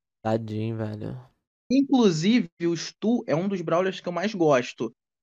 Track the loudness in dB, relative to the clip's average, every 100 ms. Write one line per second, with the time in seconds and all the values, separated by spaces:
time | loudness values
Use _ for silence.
0 | _ _ -2 -2 -2 -4 -4 -4 -6 -6
1 | -10 -12 -16 _ _ _ _ 0 2 4
2 | 4 4 2 2 0 _ -2 -2 -6 -6
3 | -2 -2 0 -2 -2 -4 -2 0 0 -4
4 | -6 -4 -4 2 4 4 2 -6 -8 -8
5 | _ _